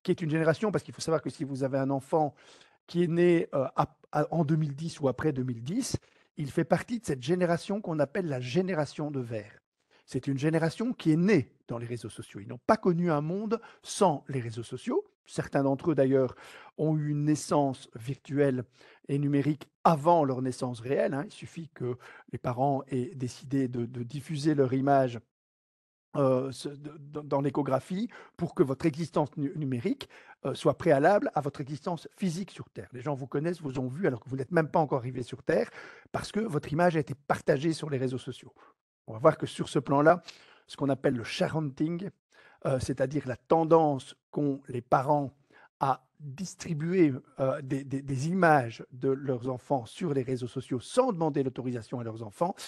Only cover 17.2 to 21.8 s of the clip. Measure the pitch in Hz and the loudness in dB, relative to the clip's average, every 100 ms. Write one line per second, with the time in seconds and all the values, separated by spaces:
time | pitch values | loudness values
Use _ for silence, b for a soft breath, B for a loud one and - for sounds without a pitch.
17.2 | 147 151 - 160 139 127 - - 113 135 | 2 0 2 2 2 -2 -12 -12 -10 -10
18.2 | - 143 143 127 117 b b b - 143 | -4 2 2 2 -6 b b b -4 -2
19.2 | 143 143 139 139 - _ 185 151 156 170 | 2 2 2 -2 -8 _ 2 4 4 4
20.2 | 139 123 131 123 127 117 117 143 - 135 | 4 0 -4 -4 -6 -6 -2 0 0 -2
21.2 | 208 - 147 170 156 - | -6 -12 -14 -14 -14 -8